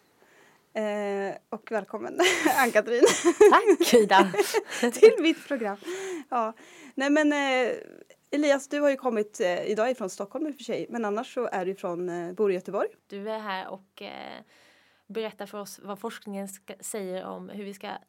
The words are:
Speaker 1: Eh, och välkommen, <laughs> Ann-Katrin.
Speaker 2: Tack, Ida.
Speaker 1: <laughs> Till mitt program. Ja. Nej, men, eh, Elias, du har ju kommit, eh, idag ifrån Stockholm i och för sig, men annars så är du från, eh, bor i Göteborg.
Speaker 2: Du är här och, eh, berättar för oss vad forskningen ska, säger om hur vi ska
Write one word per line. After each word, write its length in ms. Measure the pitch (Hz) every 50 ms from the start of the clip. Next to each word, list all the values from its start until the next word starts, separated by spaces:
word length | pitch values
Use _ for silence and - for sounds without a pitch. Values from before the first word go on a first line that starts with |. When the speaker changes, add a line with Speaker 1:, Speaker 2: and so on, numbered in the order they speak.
| _ _ _ _ _ _ _ _ _ _ _ _ _ _
Speaker 1:
Eh, 640 | _ 220 214 208 208 208 208 202 202 196 196 190 - - - _
och 220 | - 214 - -
välkommen, 460 | 220 208 196 - - 214 226 - - 277 349 381 359 330
<laughs> 200 | 311 302 277 277
Ann-Katrin. 440 | 262 233 - 214 208 220 233 240 294 480 - - - 349 302 - 415 403
Speaker 2:
Tack, 440 | - 349 466 427 339 - 339 - -
Ida. 380 | 240 214 - 196 190 208 185 175 415 392 - - 453 - - - -
Speaker 1:
<laughs> 120 | - 240
Till 200 | 240 247 403 453 523 427
mitt 280 | 302 330 311 - - -
program. 280 | 285 233 226 196 202 208 - 339 359 381 392 381 370 320 269 -
Ja. 220 | 269 240 220 220 233 - - - - - 302 262 -
Nej, 160 | 269 262 285
men, 220 | 294 302 302 294
eh, 400 | 294 285 277 269 262 254 247 214 - - - - - 50 - _ - _ _ _
Elias, 380 | - 285 302 285 277 269 269 -
du 120 | 285 294
har 100 | 294 285
ju 60 | 269
kommit, 440 | 262 254 254 226 214 214 208 - -
eh, 300 | 214 180 175 - - -
idag 200 | 214 208 220 254
ifrån 200 | 254 - 214 185
Stockholm 360 | - - 202 196 - 269 302
i 40 | 311
och 40 | 269
för 80 | - -
sig, 220 | - 196 143 165 -
men 140 | 226 240 226
annars 300 | 202 202 220 254 - -
så 140 | 254 240 -
är 120 | - 196 180
du 80 | 185 196
från, 340 | 190 - 180 175 170 180 180
eh, 240 | 170 175 170 175
bor 180 | 185 - 214 196
i 40 | 185
Göteborg. 340 | 180 - - 180 214 330 440 - _ _
Speaker 2:
Du 240 | _ 202 202 202 220
är 80 | 220 220
här 300 | 214 208 190 190 190 -
och, 340 | 190 196 190 _ _ -
eh, 400 | 202 196 65 67 - - - - - _ _ _ _ _ _ _ _ _ _ _ _
berättar 400 | _ 196 220 220 214 208 _ 202
för 120 | 196 - 208
oss 200 | 202 196 - -
vad 160 | - 196 202 196
forskningen 500 | 226 226 226 - - 208 202 196 196 196
ska, 260 | 196 - _ - 196 -
säger 440 | - - - 220 196 185 180 185 185
om 240 | 190 190 185 185 190
hur 160 | 196 202 202
vi 100 | 196 202
ska 160 | 196 - 202 202 - -